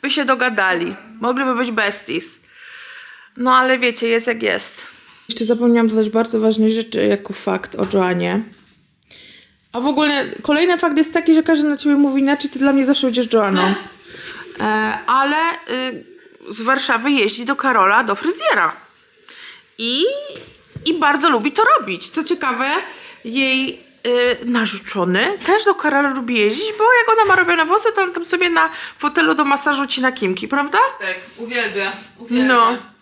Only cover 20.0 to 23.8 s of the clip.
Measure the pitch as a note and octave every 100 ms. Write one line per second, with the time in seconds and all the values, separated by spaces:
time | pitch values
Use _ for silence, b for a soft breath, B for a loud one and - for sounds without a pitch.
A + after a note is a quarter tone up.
20 | G4+ C#5 C#5+ - - - _ - - E4+
21 | D4+ C#4+ D#4+ B3 B3+ C#4+ A4+ D5+ G3+ F3
22 | - D#4 - F4 C#4+ A#3 C4+ E4 G4+ B
23 | B B A3+ A#3+ C4+ C4 C4 -